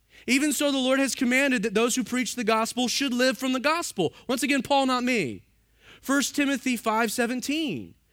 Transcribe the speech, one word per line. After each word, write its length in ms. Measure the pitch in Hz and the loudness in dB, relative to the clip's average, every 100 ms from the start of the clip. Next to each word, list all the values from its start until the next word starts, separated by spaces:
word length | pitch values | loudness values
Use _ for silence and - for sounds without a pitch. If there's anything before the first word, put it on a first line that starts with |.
| _ - - | _ -10 0
"Even 260 | 262 302 | 2 2
so, 180 | 262 294 | 0 0
the 80 | 277 | 2
Lord 200 | 254 269 | 2 2
has 140 | 269 | 0
commanded 480 | - 240 254 277 247 | 0 0 2 2 2
that 140 | 226 202 | 0 0
those 200 | 240 254 | 0 0
who 80 | |
preach 320 | 220 247 240 - | -2 -2 -2 -4
the 80 | |
gospel 440 | 202 220 226 240 247 | 0 0 0 -2 -2
should 260 | - 277 | 0 -2
live 240 | 240 254 233 | 2 2 2
from 160 | 262 | -2
the 60 | 262 | 0
gospel." 520 | 277 330 339 - 160 - - | 0 0 -2 -2 -2 -4 -4
Once 140 | 254 | -2
again, 220 | 285 277 | 0 0
Paul, 240 | - 277 269 | 2 2 2
not 160 | 254 | 2
me. 400 | 247 240 139 95 - _ _ _ - - | 0 0 -2 -6 -16 _ _ _ -20 -10
First 340 | - 277 - - | 0 0 0 0
Timothy 420 | 277 277 262 240 | 0 0 -2 -2
five 340 | 226 220 233 | 0 0 0
seventeen, 840 | - 233 254 233 302 302 139 87 - _ | 0 -2 -2 -4 -4 -4 -6 -10 -18 _